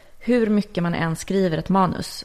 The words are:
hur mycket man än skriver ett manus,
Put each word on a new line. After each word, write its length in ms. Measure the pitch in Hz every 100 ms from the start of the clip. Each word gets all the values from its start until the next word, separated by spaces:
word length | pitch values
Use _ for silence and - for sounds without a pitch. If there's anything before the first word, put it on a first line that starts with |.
| - -
hur 280 | - 247 220
mycket 360 | 208 - -
man 120 | 170
än 220 | 170 165 160
skriver 420 | - 196 185 160
ett 100 | -
manus, 560 | 190 180 - - -